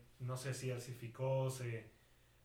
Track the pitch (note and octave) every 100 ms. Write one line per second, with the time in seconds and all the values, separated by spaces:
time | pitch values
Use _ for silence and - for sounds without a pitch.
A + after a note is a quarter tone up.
0 | - - B2 B2+ C#3 B2 B2+ A#2+ - A#2
1 | A#2 - C3 C3 C3 B2 A#2+ A2+ - -
2 | - - - -